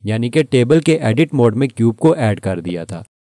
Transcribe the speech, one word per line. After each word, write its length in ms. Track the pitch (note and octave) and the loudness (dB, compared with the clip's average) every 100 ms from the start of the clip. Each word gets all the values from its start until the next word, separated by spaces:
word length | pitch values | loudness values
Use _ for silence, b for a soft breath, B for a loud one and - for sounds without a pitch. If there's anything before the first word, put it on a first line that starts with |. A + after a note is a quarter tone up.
यानी 260 | G2+ A2 A#2+ | -4 -4 -2
कि 120 | D3+ | -2
टेबल 360 | D3 C3 A#2+ D#3+ | 0 0 4 2
के 180 | E3 D#3+ | 2 0
एडिट 320 | B2+ A2+ D#3 | 0 0 0
मोड 200 | C#3 A#2+ | 2 2
में 140 | A2 C3+ | 2 -4
क्यूब 280 | - A#2 A2 | 0 -2 2
को 180 | C3+ E3 | 0 2
ऐड 240 | A2+ G2 | 0 -2
कर 200 | G2 F#2 | -4 -6
दिया 240 | E2 E2+ | -6 -10
था। 200 | E2 F2 - _ _ | -10 -14 -14 _ _